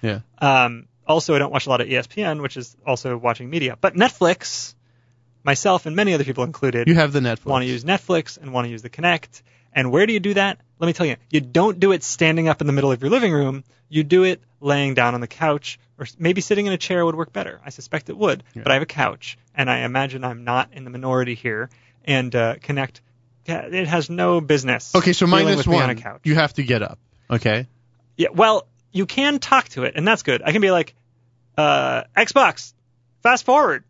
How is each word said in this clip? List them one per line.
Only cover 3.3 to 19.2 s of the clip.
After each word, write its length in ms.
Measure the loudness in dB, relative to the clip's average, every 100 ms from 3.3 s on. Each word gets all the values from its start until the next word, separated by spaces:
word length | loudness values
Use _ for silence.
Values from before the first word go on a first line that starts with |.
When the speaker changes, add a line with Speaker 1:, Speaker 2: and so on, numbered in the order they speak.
| -4 -6
Speaker 2:
media. 280 | -6 -4 0
But 160 | 0 2
Netflix, 800 | 0 2 0 0 -6 -10 -12 -18 _ _ _ _ _ _
myself 420 | -2 0 2 0 -2
and 100 | -2
many 180 | 0
other 100 | 0
people 200 | -2 -4
included, 440 | -6 -2 -2 0 2
Speaker 1:
You 80 | 4
have 160 | 2
the 60 | 0
Netflix. 240 | -2 -2 -2
Speaker 2:
wanna 200 | -2 -2
use 180 | -4
Netflix 540 | -2 -2 0 -2 -4 -12
and 140 | -8
wanna 140 | -6 -4
use 140 | -8
the 80 | -14
Kinect. 520 | -4 -2 -2 -6 -20 _ _ _
And 180 | -2 2
where 140 | 2 2
do 80 |
you 60 | 2
do 140 | 0 0
that? 240 | 0 -2 _ -6
Let 80 | -4
me 60 |
tell 120 | 0 -2
you, 100 | -4 _
you 120 | -2
don't 380 | 2 2 2 4
do 120 | 2
it 120 | 2
standing 440 | -2 0 0 2 0
up 140 | 0
in 60 | 0
the 60 |
middle 180 | 0 2
of 100 | 0
your 80 | 0
living 200 | 0 2
room. 300 | 0 -2 -4 -12 _ _
You 140 | -4
do 200 | 2 4
it 180 | 4 0 _ _
laying 320 | -2 0 0
down 200 | 2 0 0
on 60 |
the 60 | -6
couch, 520 | -2 0 0 -4 -16 _ -18
or 60 |
s-, 120 | -16 -4
maybe 220 | -2 0
sitting 240 | 0 0 0
in 60 |
a 40 | -4
chair 280 | -2 -2 -2
would 100 | -2
work 160 | -8
better. 260 | -10 -12 -14 -18
I 40 |
suspect 380 | -20 -10 -10 -8
it 80 | -4
would, 260 | -2 -2 -8
Speaker 1:
Yeah. 100 | -6
Speaker 2:
but 80 | 0
I 40 | 0
have 80 |
a 40 | 0
couch, 500 | -2 -2 -4